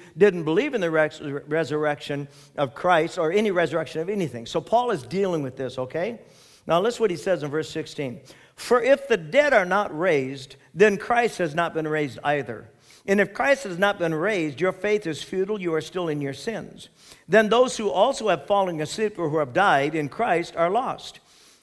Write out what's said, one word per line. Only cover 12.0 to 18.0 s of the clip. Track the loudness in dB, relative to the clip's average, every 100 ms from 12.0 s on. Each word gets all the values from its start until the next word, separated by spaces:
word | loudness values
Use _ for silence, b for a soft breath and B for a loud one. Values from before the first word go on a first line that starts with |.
| -2 -4
either. | -2 -2 -4 -10 -16 b b b 0
And | 2
if | 2
Christ | 0 2 2
has | -2 0
not | 0 2
been | -2
raised, | 0 0 0 -2 -2
your | -2
faith | -2 0 0 -2
is | -8
futile, | -6 -4 -2 -4
you | -2
are | -4
still | -4 -4 -4
in | -4
your | -4
sins. | -6 -8 -8 -10 -16 -20 B B B 2
Then | 4 6
those | 4 4 0
who | -2
also | 2